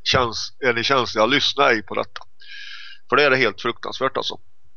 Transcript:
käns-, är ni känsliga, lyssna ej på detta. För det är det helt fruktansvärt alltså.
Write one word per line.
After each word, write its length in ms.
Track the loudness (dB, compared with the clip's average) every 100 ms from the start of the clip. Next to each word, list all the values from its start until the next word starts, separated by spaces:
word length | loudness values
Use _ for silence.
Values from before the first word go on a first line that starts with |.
käns-, 500 | 0 2 2 -2 -8 -2 0
är 80 |
ni 100 | 0
känsliga, 420 | 2 2 2 2 4
lyssna 440 | 4 2 4 4
ej 140 | 4
på 120 | 0 -6
detta. 260 | -6 -8 -14 -14 -12 -12 -12 -12 -12 -14 2
För 60 | 4
det 80 |
är 60 | 6
det 80 | 6
helt 240 | 2 0
fruktansvärt 560 | -4 -4 -6 -2 -2 -2
alltså. 220 | -4 -8 -12 -16 -16